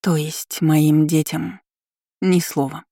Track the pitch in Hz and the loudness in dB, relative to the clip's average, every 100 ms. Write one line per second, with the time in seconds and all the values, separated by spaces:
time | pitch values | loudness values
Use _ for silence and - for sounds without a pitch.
0 | - 160 156 - - - 160 156 151 151 | 0 -2 -2 -8 -12 -2 2 4 4 4
1 | 156 160 151 165 - - _ _ _ _ | 4 2 0 -6 -8 -12 _ _ _ _
2 | _ _ 185 180 - - 139 - - | _ _ 2 2 0 -4 -4 -6 -20